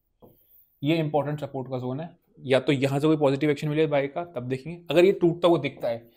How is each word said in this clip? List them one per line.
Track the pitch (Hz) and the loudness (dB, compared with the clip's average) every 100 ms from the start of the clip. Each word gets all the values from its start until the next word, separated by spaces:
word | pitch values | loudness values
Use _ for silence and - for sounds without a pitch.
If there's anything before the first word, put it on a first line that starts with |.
| _ _ - _ _ _ _ _ | _ _ -20 _ _ _ _ _
ये | 139 165 | -2 0
इंपॉर्टेंट | 151 151 139 147 | 0 -2 -2 -4
सपोर्ट | 139 135 127 | -8 -10 -8
का | 131 | -6
जोन | 127 127 | -6 -8
है। | 165 - _ _ | -10 -16 _ _
या | 123 127 | 0 0
तो | 135 | 2
यहाँ | 139 131 139 | 0 0 0
से | 156 | 2
कोई | 156 | 2
पॉजिटिव | 143 135 151 | 2 2 0
एक्शन | 143 156 | 0 0
मिले | 151 156 | 0 2
बाय | 143 143 | 0 -2
का, | 156 | -4
तब | 170 - 123 | -10 -8 -6
देखेंगे। | 131 156 170 - | -6 -8 -12 -2
अगर | 151 | 4
ये | 180 | 4
टूटता | 180 175 156 180 | 4 2 2 2
हुआ | 170 | 2
दिखता | 139 - 127 | 0 -6 -6
है | 117 - | -6 -10